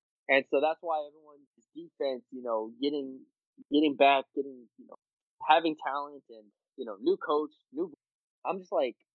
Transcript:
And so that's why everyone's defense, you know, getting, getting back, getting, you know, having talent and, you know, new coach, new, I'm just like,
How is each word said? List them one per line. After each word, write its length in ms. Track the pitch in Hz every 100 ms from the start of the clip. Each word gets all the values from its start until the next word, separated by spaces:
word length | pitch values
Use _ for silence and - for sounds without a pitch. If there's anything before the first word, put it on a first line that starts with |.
| _ _ -
And 160 | 135 135
so 80 | 139
that's 180 | 151 160
why 180 | 170 156 147
everyone's 400 | 151 151 147 143 _ _ 151
defense, 480 | 170 - 139 127 -
you 120 | 127
know, 280 | 123 113 110 117
getting, 380 | 139 147 135 131 - _ _ _ -
getting 240 | 143 156 127
back, 300 | 139 139 - -
getting, 320 | 139 127 117 _
you 100 | 233
know, 80 | - _ _ _ - -
having 280 | 160 165 156 143
talent 380 | 139 143 143 _
and, 140 | 113 107 _ _ -
you 80 | 117
know, 100 | 98
new 160 | 135 196
coach, 340 | - 151 151 _ _
new, 180 | 135 180 143 _ _ _ _ 131
I'm 140 | 190
just 120 | 185
like, 240 | 180 131 - _